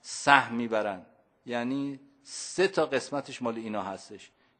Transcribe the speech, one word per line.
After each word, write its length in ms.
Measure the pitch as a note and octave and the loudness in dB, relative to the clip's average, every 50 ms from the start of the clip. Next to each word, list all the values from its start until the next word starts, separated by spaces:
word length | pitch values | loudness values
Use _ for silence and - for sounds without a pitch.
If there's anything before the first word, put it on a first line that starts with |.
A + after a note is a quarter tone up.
سهم 540 | - - - - - D3 C#3+ C3+ A#2+ A2+ A#2 | -16 -14 -12 0 6 8 8 8 8 4 -2
میبرن، 520 | A#2 A#2+ A2+ A2 G#2+ G#2 G#2 F#2+ F#2 E2 - _ _ _ _ _ _ _ | -4 -2 0 0 0 0 0 -4 -6 -10 -18 _ _ _ _ _ _ _
یعنی 540 | B2+ A#2+ A#2+ A#2+ B2 C3+ C#3 C#3 C#3+ C#3 C3 - - _ _ | -6 -4 -2 -2 -2 -4 -4 -4 -6 -8 -12 -18 -20 _ _
سه 460 | _ - - - - - - F3 F#3+ F#3+ | _ -16 -12 -12 -12 -6 0 2 2 2
تا 180 | - - D#3 | 4 2 0
قسمتش 560 | C#3 C3+ B2 - - C#3+ C#3 C3+ - B2+ - | 2 0 -2 -2 -2 -6 -6 -6 -6 -10 -6
مال 140 | B2 A#2 A2+ | -4 -4 -4
اینا 260 | A2+ A2+ A2+ G#2+ G#2 | -4 -6 -6 -6 -4
هستش، 480 | F#2 G2 F#2+ F#2 - - G#2+ G2 - - _ _ _ _ _ | -4 -6 -8 -10 -12 -16 -18 -20 -20 -20 _ _ _ _ _